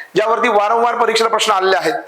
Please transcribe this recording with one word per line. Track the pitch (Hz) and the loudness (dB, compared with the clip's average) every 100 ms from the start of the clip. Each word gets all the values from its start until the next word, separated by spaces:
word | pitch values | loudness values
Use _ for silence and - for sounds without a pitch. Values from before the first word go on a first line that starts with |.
| - 170 | -6 -2
ज्यावरती | 220 226 240 | 0 0 2
वारंवार | 208 208 233 240 233 | 2 2 2 0 0
परीक्षेला | 233 220 226 | 0 0 0
प्रश्न | 220 214 | 0 0
आलेले | 196 190 185 | 0 2 0
आहेत. | 160 147 | 0 -4